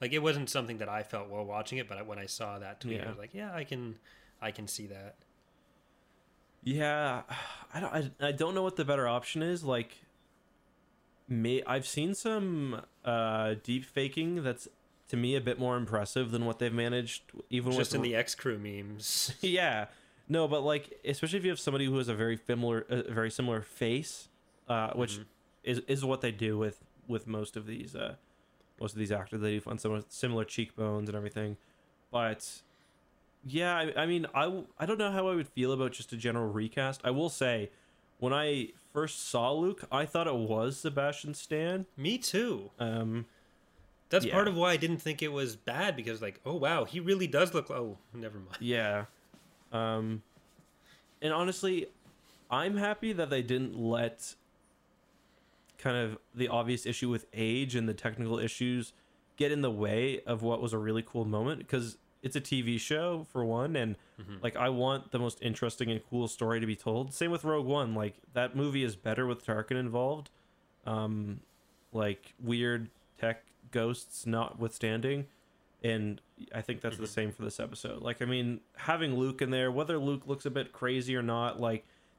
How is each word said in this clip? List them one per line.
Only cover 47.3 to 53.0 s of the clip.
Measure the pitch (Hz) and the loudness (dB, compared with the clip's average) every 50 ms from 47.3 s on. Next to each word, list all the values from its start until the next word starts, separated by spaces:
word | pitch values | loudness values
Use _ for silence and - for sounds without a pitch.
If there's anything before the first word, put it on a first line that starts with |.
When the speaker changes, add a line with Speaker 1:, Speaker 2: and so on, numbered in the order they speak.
| 139 143 185 175 165 | 4 4 4 6 4
Speaker 1:
look, | 156 - - | 0 -2 -2
oh, | - 127 120 107 98 - - - - | -2 -4 -4 -4 -6 -10 -14 -16 -12
never | 120 113 110 104 101 | -10 -10 -10 -10 -12
mind. | 95 92 95 - | -14 -12 -10 -4
Speaker 2:
Yeah. | 113 120 120 117 110 104 104 104 104 - - - _ _ - - - - - - - - | 0 0 2 2 4 2 2 0 -2 -4 -10 -20 _ _ -20 -20 -20 -20 -20 -20 -12 -6
Um, | 117 113 113 113 113 110 110 110 110 107 - _ _ - - _ _ - - _ _ _ _ - - - _ _ _ - | -2 0 0 0 0 0 0 -2 -2 -4 -6 _ _ -20 -20 _ _ -20 -20 _ _ _ _ -20 -20 -20 _ _ _ -4
and | 151 156 156 | -2 0 2
honestly, | 165 180 185 185 - 196 190 185 170 - - - _ - - - _ - - - - - - | 2 2 2 0 0 0 2 2 2 0 -4 -8 _ -20 -20 -20 _ -20 -20 -20 -16 -6 -2
I'm | 120 135 165 190 208 202 | 0 2 2 2 2 2
happy | 202 208 214 208 | 2 0 0 0